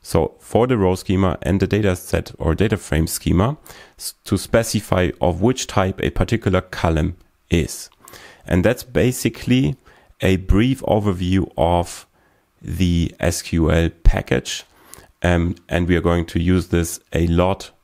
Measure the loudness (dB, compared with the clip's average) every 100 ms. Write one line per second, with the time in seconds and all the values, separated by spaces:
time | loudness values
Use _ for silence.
0 | -2 -2 -2 _ -2 0 2 2 2 0
1 | 0 0 2 0 -2 0 0 0 0 -2
2 | -4 -6 -6 -6 -2 0 0 -2 -2 -2
3 | -2 -4 0 2 0 -2 -14 -20 -20 _
4 | -16 -16 -6 -4 0 -2 0 -4 0 0
5 | 0 0 -2 2 0 -2 -4 -2 -2 -2
6 | -4 -2 0 0 0 -2 -2 -4 0 0
7 | -2 -6 _ _ _ -2 -2 -8 -16 _
8 | -20 -20 -20 -20 -2 2 2 -2 -4 0
9 | 0 0 -4 -4 0 0 0 -4 _ -20
10 | _ _ 0 0 2 2 4 0 0 0
11 | 2 -2 0 0 0 0 2 2 0 -10
12 | -20 _ _ _ _ _ -10 0 2 2
13 | 0 -2 -4 -4 -4 0 2 2 0 2
14 | 2 2 -2 -4 -4 -12 -14 _ -20 -20
15 | -20 _ 0 2 0 -4 -4 -2 2 2
16 | 2 0 0 -2 2 2 2 -2 -2 -8
17 | _ -2 2 2 0 -2 -10 _